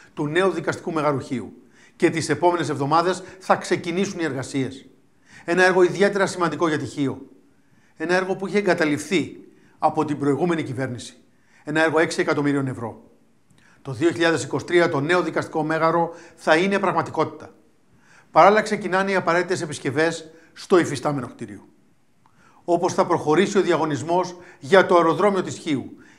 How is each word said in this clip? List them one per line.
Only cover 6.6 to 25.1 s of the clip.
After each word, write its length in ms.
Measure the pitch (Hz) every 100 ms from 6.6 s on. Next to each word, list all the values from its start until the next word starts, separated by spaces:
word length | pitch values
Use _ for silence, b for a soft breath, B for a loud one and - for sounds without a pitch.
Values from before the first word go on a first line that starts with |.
| 170
για 100 | 147
τη 80 | 131
Χίο. 440 | 147 131 101 - _ _ b b b b b
Ένα 180 | 160 185
έργο 200 | 190 190
που 120 | 190
είχε 100 | 202
εγκαταλειφθεί 800 | 202 170 156 143 - 180 127 - - b b b
από 260 | 156 151 151
την 140 | 143
προηγούμενη 440 | 143 139 175 160
κυβέρνηση. 540 | 139 123 131 120 - - _ b b b
Ένα 200 | - 156
έργο 160 | 160 156
έξι 220 | 165 185
εκατομμυρίων 460 | 165 151 143 143 135
ευρώ. 360 | 117 113 92 - _ _ _ _ b b b
Το 100 | -
δύο 200 | 117 165
χιλιάδες 320 | 156 165 160
είκοσι 220 | 135 143 -
τρία 240 | 175 170
το 100 | 143
νέο 220 | 151 180
δικαστικό 420 | 160 156 139 160
μέγαρο 500 | 151 160 165 170 165 B B B
θα 220 | 175 160
είναι 220 | 196 196
πραγματικότητα. 760 | 185 165 113 156 151 - - - _ _ _ b b b b
Παράλληλα 300 | 156 185 214
ξεκινάνε 500 | 214 208 175 185 196
οι 40 | 185
απαραίτητες 460 | 170 170 180 160
επισκευές 680 | 156 139 143 135 165 165 - B B
στο 260 | - - 180
υφιστάμενο 480 | 147 139 147 143 120
κτίριο. 380 | - 110 98 - _ _ _ _ _ _ b b b
Όπως 300 | - 170 180
θα 120 | - 170
προχωρήσει 520 | 165 147 156 202 202
ο 40 |
διαγωνισμός 760 | 170 156 156 139 160 180 175 - B B
για 260 | 135 190 180
το 100 | 175
αεροδρόμιο 460 | 165